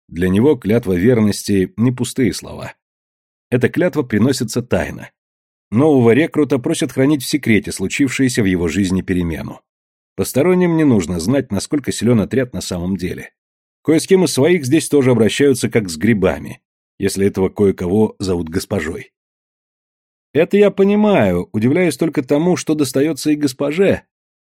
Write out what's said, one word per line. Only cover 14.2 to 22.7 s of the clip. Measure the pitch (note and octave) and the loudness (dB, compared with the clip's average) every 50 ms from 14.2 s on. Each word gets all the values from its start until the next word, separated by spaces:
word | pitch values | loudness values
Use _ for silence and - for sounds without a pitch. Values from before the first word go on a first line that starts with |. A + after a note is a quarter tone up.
| F3+ | 2
из | C3+ | 2
своих | - B2+ C#3 E3+ F3+ F3 C3+ | 2 2 2 4 2 2 2
здесь | B2 D#3 D#3+ - - | 2 0 0 2 2
тоже | D3 C#3+ B2 B2+ | 2 4 4 4
обращаются | B2 A2 A2 G2 - - C#3 C#3+ B2+ - - A2 | 4 4 2 2 2 2 2 2 2 2 0 -2
как | - A#2+ G#2 F2 | 0 -2 -2 -4
с | D#2+ | -4
грибами, | D#2 G2 A2 A#2+ G2 F#2+ F2 C#2+ C#2 - A#2+ - - _ _ _ _ _ _ _ - | -2 0 2 2 2 2 0 -2 -2 -8 -14 -16 -18 _ _ _ _ _ _ _ -4
если | F#2+ G2 - F#2+ G2 | -4 -4 0 0 0
этого | G2+ - G2 F#2+ F2 | 0 0 0 -2 -2
кое-кого | - - G#2 F#2+ F2 - F#2 F2 G2 G#2+ A2 G#2+ - - | 0 2 2 2 2 0 -2 -2 0 2 0 0 -2 -4
зовут | G2+ F#2 F2+ E2+ E2+ D#2+ | -4 -4 -4 -4 -4 -6
госпожой. | E2 G2 - - G#2 F#2 D#2 D#2+ D2 - - - _ _ _ _ _ _ _ _ _ _ _ _ _ _ _ _ _ _ _ _ _ _ _ _ | -6 -8 -6 -4 -6 -6 -4 -6 -8 -10 -12 -18 _ _ _ _ _ _ _ _ _ _ _ _ _ _ _ _ _ _ _ _ _ _ _ _
Это | - C#3+ F3 - - | -2 0 0 2 4
я | G3+ G#3 F#3+ | 4 4 4
понимаю, | - - G3 G3+ G3+ G#3 G#3+ G#3 G3 D3+ G#2+ F#2+ F2 F2 - - | 4 2 2 2 2 2 2 4 4 4 2 2 0 -2 -2 -4
удивляюсь | - A2 A2 B2+ D3 F3+ F#3 E3 C#3 | -2 0 0 2 2 2 0 0 0
только | - E3+ - - D#3 | -2 -2 -2 -2 -2
тому, | C3 - D3 D3 E3+ F3+ E3+ | -2 0 0 0 2 2 0
что | C3+ - - | 0 -2 -2